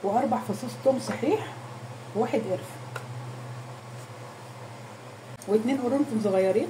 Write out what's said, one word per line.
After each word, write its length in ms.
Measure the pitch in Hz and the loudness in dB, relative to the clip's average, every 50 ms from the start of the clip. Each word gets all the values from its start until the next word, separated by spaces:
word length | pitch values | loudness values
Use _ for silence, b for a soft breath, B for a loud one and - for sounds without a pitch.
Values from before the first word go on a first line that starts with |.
| - | 2
واربع 340 | 196 202 233 277 240 233 233 | 4 4 6 6 6 2 2
فصوص 340 | - - 190 - - 240 - - - | 2 0 -2 -2 -2 -6 -6 2 4
توم 160 | 262 262 247 - - | 6 6 6 2 -2
صحيح، 400 | 208 - 220 285 392 440 - - - - - - - - - - - - - - - | -2 2 4 4 4 4 2 -2 -8 -10 -12 -12 -12 -12 -12 -12 -12 -12 -12 -6 0
وواحد 260 | 196 233 233 - 247 - 190 | 2 2 4 4 2 2 2
قرفه، 500 | 185 180 - - - - - - - - - - - - - - - - - - - - - - - - - - - - - - - - - - - - - - - - - - - - - - - - - - - - - - - - - - | -2 -2 -2 -8 -10 -12 -12 -10 -10 -10 -8 -8 -10 -8 -8 -8 -10 -10 -10 -10 -10 -10 -10 -12 -12 -12 -12 -14 -12 -12 -12 -14 -14 -14 -12 -14 -14 -14 -14 -14 -14 -14 -12 -12 -12 -14 -14 -14 -14 -14 -14 -14 -14 -14 -14 -14 -12 -10 -2 4
واتنين 340 | 202 220 220 240 277 269 | 4 4 6 4 2 2
قرنفل 420 | 247 247 262 277 285 - 233 220 208 | 2 2 4 2 2 2 2 2 2
صغيرين 440 | 208 190 190 190 190 185 214 302 370 | 4 4 6 6 6 6 4 2 2